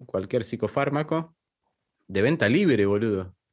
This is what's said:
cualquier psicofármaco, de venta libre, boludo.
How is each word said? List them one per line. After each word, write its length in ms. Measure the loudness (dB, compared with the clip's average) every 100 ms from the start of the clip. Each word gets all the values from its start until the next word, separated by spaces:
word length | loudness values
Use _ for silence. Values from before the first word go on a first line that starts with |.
| -8
cualquier 360 | -6 -4 -4
psicofármaco, 920 | -4 -6 -4 -2 -2 -2 -2 -4 -4 _ _ _ _ _ _ _ _
de 140 | 0
venta 260 | 0 2 2
libre, 360 | 4 4 4 4
boludo. 500 | 2 0 -2 -6 -14 _